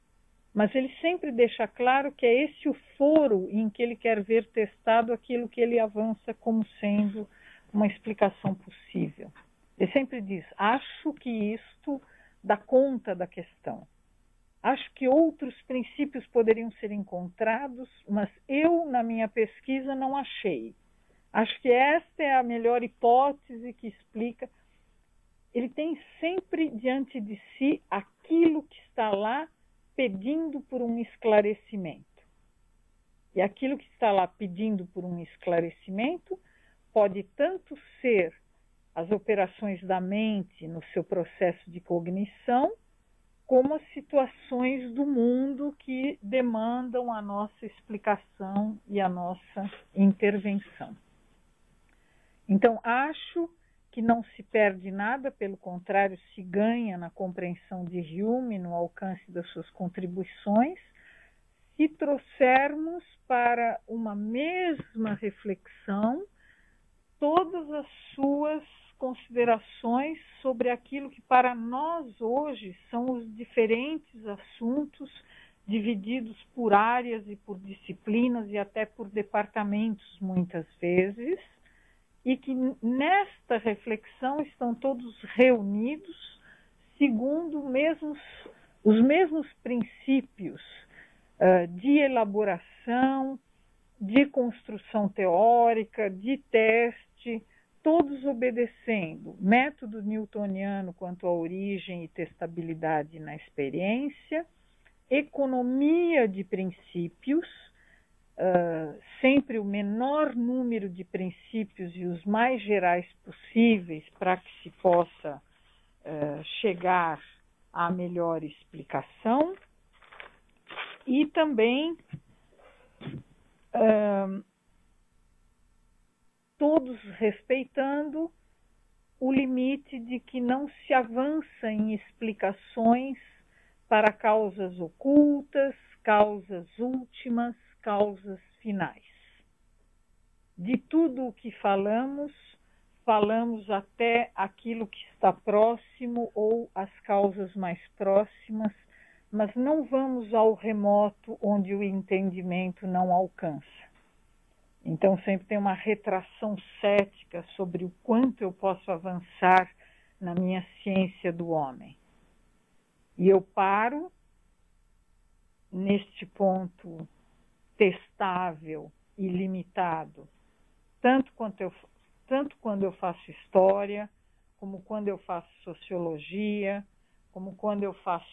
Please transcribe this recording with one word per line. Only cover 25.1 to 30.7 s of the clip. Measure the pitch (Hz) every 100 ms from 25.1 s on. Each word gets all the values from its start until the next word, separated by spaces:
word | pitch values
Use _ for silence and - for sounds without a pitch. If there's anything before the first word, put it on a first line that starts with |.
| _ _ _ _
Ele | 240 254
tem | 277 311 311 - -
sempre | 320 370 - 320 320
diante | 226 247 262 262 262
de | 208 208 - -
si | 269 311 _
aquilo | 196 - _ - 330 330 302
que | - - _
está | - 220
lá | 196 214 269 320 _ _ _ _ -
pedindo | 254 190 220 311 330 269
por | -